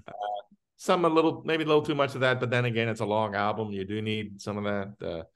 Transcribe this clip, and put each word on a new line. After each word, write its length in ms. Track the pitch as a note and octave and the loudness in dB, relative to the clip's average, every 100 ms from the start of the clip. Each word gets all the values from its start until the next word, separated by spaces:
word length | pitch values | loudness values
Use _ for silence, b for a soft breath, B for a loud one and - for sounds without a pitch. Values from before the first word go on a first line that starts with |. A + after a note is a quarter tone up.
| - | -8
Uh, 60 | G#2 G#2 G#2 - _ _ _ | -8 -6 -8 -10 _ _ _
some 240 | - F#3 | 0 4
a 40 | E3+ | 4
little, 340 | D#3+ D#3+ - | 4 4 2
maybe 200 | - D#3+ | -2 0
a 20 | D#3 | 4
little 160 | D3+ | 4
too 120 | D3+ C#3+ | 4 2
much 180 | C#3 | 0
of 60 | B2+ | 2
that, 180 | B2+ B2+ | 2 2
but 120 | B2 | 2
then 140 | B2 | 2
again, 240 | B2 A2+ A#2 | 2 0 0
it's 120 | G#2+ | 0
a 40 | G#2 | 0
long 280 | G#2+ G#2+ | 0 0
album. 380 | G2 G2+ G#2 G#2+ | 0 0 0 -4
You 120 | G2+ | -4
do 160 | F#2+ G#2+ | -4 -4
need 400 | G#2+ G#2+ G2+ G2 | -2 -4 -6 -10
some 180 | - G#2 | -8 -4
of 60 | |
that. 420 | G2+ G2+ G2 G2+ F2+ | -2 -4 -6 -8 -8
Uh, 160 | E2 D#2+ | -8 -10